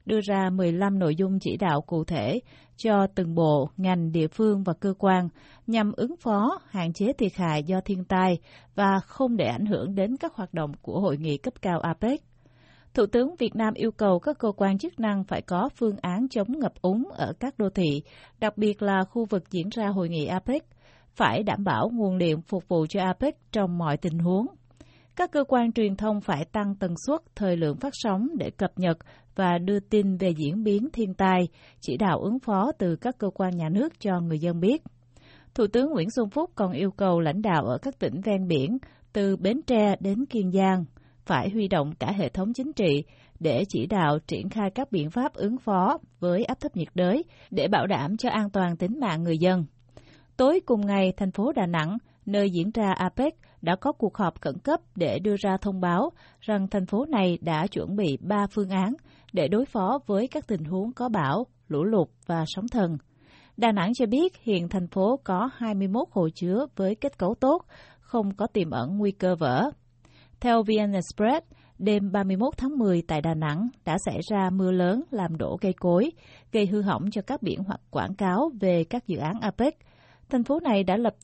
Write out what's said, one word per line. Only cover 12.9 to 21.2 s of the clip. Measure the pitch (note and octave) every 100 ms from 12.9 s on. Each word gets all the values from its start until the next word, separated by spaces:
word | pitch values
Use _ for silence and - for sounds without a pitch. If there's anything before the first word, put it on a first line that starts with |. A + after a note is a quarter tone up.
Thủ | - G3+
tướng | A#3+ C4+ F4
Việt | A#3 A3
Nam | A3
yêu | - A3+
cầu | - G#3 F3+
các | D4 D4
cơ | A3 G3+
quan | G3 G3
chức | E4+ -
năng | A3 G3
phải | F#3+ -
có | - F3+ F#3 -
phương | A3+ G3+
án | F#3 F#3 C4
chống | A3+ G3+ D4+
ngập | A3+ -
úng | F3+ G#3+ F4
ở | - - F3
các | C4+ -
đô | G3
thị, | F#3+ E3 C#3+ - - - -
đặc | G#3+ G#3
biệt | G#3+ G3+
là | G3+ F#3+
khu | F#3+ A#3
vực | A3+ F#3+ -
diễn | F3+ F3+
ra | A#3 G3+
hội | G3 E3+
nghị | E3 D3
apec, | F#3 - D4 - - - - _
phải | -